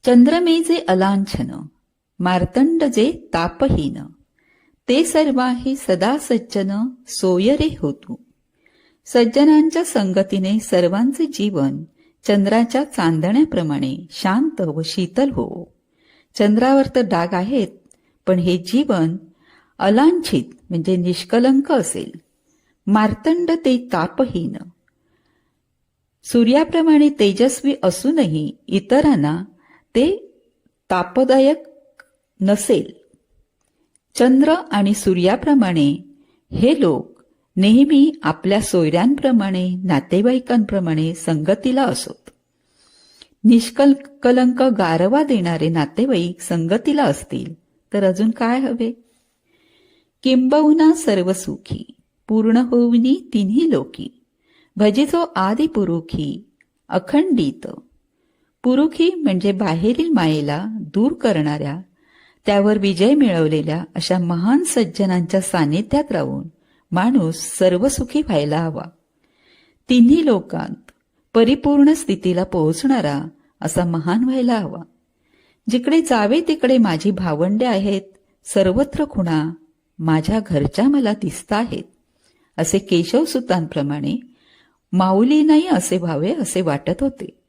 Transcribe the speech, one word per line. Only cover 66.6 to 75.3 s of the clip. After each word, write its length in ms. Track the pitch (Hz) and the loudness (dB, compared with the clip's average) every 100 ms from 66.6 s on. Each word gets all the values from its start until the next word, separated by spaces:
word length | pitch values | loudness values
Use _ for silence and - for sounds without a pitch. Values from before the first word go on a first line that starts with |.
| _ _ _ | _ _ _
माणूस 440 | 175 214 262 165 165 | -2 2 2 0 -6
सर्वसुखी 840 | - - 185 180 262 277 247 294 | -10 0 2 2 0 -2 -4 -4
व्हायला 380 | 302 165 147 151 | 0 -2 0 -2
हवा. 240 | 165 147 170 _ _ _ _ _ _ _ _ _ - | -4 -6 -14 _ _ _ _ _ _ _ _ _ 0
तिन्ही 360 | 247 240 320 302 | 4 6 6 4
लोकांत 640 | 202 - 165 - - _ _ _ _ _ | 0 -2 -10 -8 -12 _ _ _ _ _
परिपूर्ण 600 | 226 226 277 285 285 285 | 2 2 2 2 4 4
स्थितीला 500 | - - 190 185 175 | 4 -2 -4 -2 -2
पोहोचणारा 840 | 185 180 156 160 269 262 147 143 156 _ _ _ | -2 0 0 0 0 0 -2 -4 -8 _ _ _
असा 240 | 151 - 175 | -6 -4 -2
महान 380 | 165 160 202 | -2 -2 -2
व्हायला 360 | 254 262 247 226 | 0 0 0 -2
हवा. 240 | 175 - 165 _ _ _ _ | -4 -12 -18 _ _ _ _